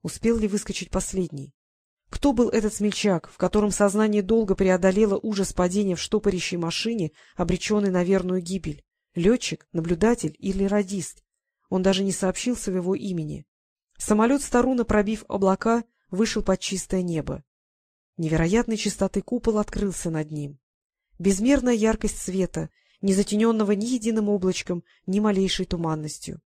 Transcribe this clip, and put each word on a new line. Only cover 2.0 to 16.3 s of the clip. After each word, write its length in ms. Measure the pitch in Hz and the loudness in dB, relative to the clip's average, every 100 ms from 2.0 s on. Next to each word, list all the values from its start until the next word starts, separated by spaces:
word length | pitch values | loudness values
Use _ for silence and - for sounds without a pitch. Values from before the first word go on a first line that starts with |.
| _ | _
Кто 220 | - 285 | 0 2
был 180 | 233 240 | 4 2
этот 220 | 226 208 - | 2 0 0
смельчак, 520 | 208 - 208 170 - | -2 0 0 0 -2
в 100 | - | -4
котором 340 | 180 208 208 | 0 2 2
сознание 500 | - 208 196 214 208 | 2 2 4 2 2
долго 320 | 190 226 208 | 2 2 2
преодолело 640 | 190 190 185 190 185 220 196 | 2 4 4 4 4 2 2
ужас 340 | 220 196 190 | -2 -2 -2
падения 440 | - 180 196 196 175 | 0 0 2 0 -2
в 40 | |
штопорящей 580 | - 214 208 180 - 175 | -2 0 0 0 -4 -4
машине, 540 | 165 - 226 233 156 _ _ - | -4 -2 -4 -2 -4 _ _ -4
обреченной 540 | 170 180 - 208 202 | -2 -2 0 2 2
на 140 | 180 | 2
верную 360 | 175 190 180 185 | 2 2 2 -4
гибель? 440 | 170 190 165 143 _ _ _ 175 | -4 -6 -6 -10 _ _ _ 0
Летчик, 520 | 175 240 - 226 _ | 2 2 -2 -8 _
наблюдатель 640 | 170 165 170 214 240 160 - | -6 -2 2 2 2 -2 -6
или 280 | 196 190 196 | -6 -2 0
радист? 580 | 208 190 196 - - _ _ _ _ _ | 0 0 -6 -8 -14 _ _ _ _ _
Он 120 | 185 | 0
даже 220 | 185 190 | 2 2
не 80 | 196 | 0
сообщил 440 | - 190 185 247 240 | 0 -2 -2 -4 -4
своего 380 | - 185 175 | -4 -2 -2
имени. 540 | 196 196 175 151 147 - _ _ _ _ - | -2 -2 -4 -6 -10 -14 _ _ _ _ -14
Самолет 460 | - 214 226 277 | 0 2 4 2
Старуна, 400 | - 240 254 254 | 2 2 2 0
пробив 420 | 226 214 202 220 - | 2 2 2 -4 -6
облака, 580 | 196 190 190 226 233 226 _ _ | 0 2 2 0 0 -2 _ _
вышел 320 | 185 220 | -2 0